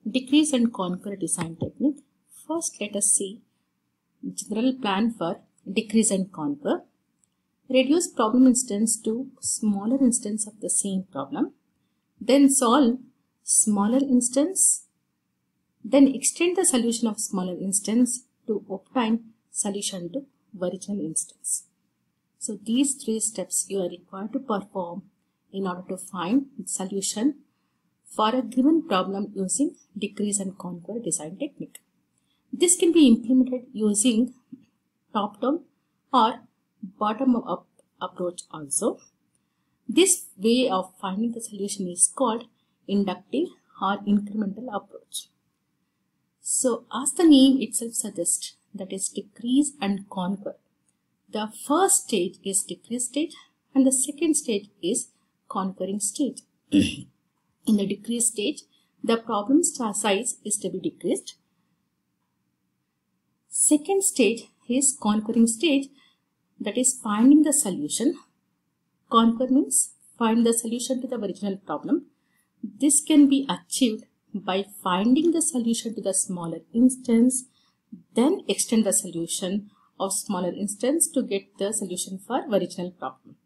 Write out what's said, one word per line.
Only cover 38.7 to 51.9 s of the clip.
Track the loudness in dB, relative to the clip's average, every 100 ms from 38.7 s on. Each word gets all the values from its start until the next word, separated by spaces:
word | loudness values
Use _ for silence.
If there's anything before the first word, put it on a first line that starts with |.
| -2 -2 -4 _ _ _ _ _ _ _ _ -2
This | 4 4 2 -4 -2
way | 2 2 2
of | 0 -4 _
finding | -6 -2 -4
the | -4
solution | -12 -8 -8 -6 -8
is | 0 0
called | 2 0 0 -8 _ _ _ -2
inductive | 0 0 -4 _ -4 -4 -6 _ -4
or | -2 -2
incremental | 2 2 2 -4 -4 -6 -8
approach. | -8 -10 -20 _ -14 -14 _ _ _ _ _ _ _ _ _ _ _
So | -6 -2 0 -2 -6
as | -6 -6
the | 4
name | 8 10 10 6
itself | 0 -6 -6
suggests, | -6 -8 -4 -2 -2 -6 _ _
that | -14 -10
is | -8 -8
decrease | -8 -12 -10 0 2 0 -2
and | -4 -4 -6
conquer. | -6 -4 -4 -8 -14 _ _ _ _ _ _ _
The | -8 -8 -10 -2
first | 2 4